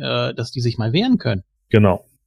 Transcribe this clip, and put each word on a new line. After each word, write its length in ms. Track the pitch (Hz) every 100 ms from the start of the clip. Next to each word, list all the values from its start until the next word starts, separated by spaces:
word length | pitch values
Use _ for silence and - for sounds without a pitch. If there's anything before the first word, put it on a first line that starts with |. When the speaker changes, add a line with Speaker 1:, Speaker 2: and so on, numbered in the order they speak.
Speaker 1:
äh, 320 | 135 123 127 -
dass 160 | 117
die 100 | 131
sich 160 | 120 113
mal 160 | 113
wehren 240 | 147 254 247
können. 260 | 120 98 - _ _
Speaker 2:
Genau. 360 | 110 101 90 - _